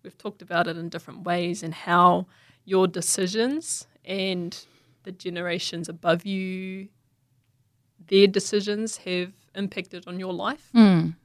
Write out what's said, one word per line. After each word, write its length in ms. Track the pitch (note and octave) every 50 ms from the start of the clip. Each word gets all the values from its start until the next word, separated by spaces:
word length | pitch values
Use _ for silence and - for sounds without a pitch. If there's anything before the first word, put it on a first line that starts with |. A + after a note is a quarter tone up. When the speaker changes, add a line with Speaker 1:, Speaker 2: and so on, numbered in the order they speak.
| -
Speaker 1:
We've 140 | - - _
talked 240 | - G#3+ G#3 -
about 260 | F3+ - F3+ E3+ F3 E3+
it 100 | E3 E3
in 120 | E3 E3+
different 340 | - E3 - - - - F3+
ways 400 | F3 F3 F3 F3 F3 E3+ D#3+ -
and 100 | D#3+ D#3+
how 540 | - - - F3 F3 F3 F3+ F3 F3+ F#3 - _ _ _ _ _ _ _
your 220 | - F#3+ F#3 F#3 F#3
decisions 1000 | E3+ F3+ E3+ - - - F#3 F3+ G3 A3 A3+ B3+ C#4+ D#4+ E4 - - - - - _ _ _
and 520 | - F#3 G3 F#3+ F#3+ F#3 F3+ F3 F3 - - - _ _ _ _ _ _ _ _
the 80 | G3
generations 800 | F#3 F#3 - F#3 F3 F3 F3 F3 E3+ F3 - - - E3+ E3+ -
above 360 | E3+ E3 - F3 E3 F3 -
you, 640 | G3+ G3 F#3+ F#3+ F#3 F#3 F#3 F#3+ F#3+ F#3+ F#3+ G3 G#3 _ _ _ _ _ _ _ _ _ _ _ _ _ _ _ _ _ _ _ _ _ _ F3 D#3+
their 200 | G3 G3 G3+ G3+
decisions 680 | G3 G3+ G3 - - G#3 G3 G#3 G#3 G#3 A3 A3 - -
have 360 | - F#3+ F3+ F3+ F3+ F#3 G3 _ _ _ _
impacted 520 | G3 G3+ G3 - G3+ F3+ - - F3+ F3 -
on 100 | F3+ F#3
your 120 | F#3+ F#3 F3+
life. 360 | F3 G3 G#3 C#4 D#4 _ _ -
Speaker 2:
Mm. 420 | A#3 A3 G3+ F#3 E3 D#3+ E3 E3 -